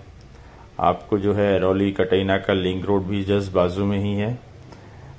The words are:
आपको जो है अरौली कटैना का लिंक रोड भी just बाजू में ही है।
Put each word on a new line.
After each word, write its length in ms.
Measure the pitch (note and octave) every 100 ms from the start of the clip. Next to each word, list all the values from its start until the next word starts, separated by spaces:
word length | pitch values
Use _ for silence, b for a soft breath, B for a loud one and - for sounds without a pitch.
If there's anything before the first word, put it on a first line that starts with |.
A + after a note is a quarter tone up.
| - - B B B B B -
आपको 380 | E2 F2 - G#2
जो 160 | G2+
है 220 | G2+ G2+ F#2
अरौली 360 | F#2 F#2+ G2
कटैना 460 | G2 F#2 F#2+ G2 G2
का 160 | G2
लिंक 320 | G2 F2+ F#2 F#2
रोड 180 | G2+
भी 220 | F#2 G2+ G2
just 220 | G2+ G2
बाजू 380 | F#2 F2+ F2+ G2+
में 140 | G2+
ही 140 | G#2
है। 420 | G2+ G#2 B2 - - B B B B B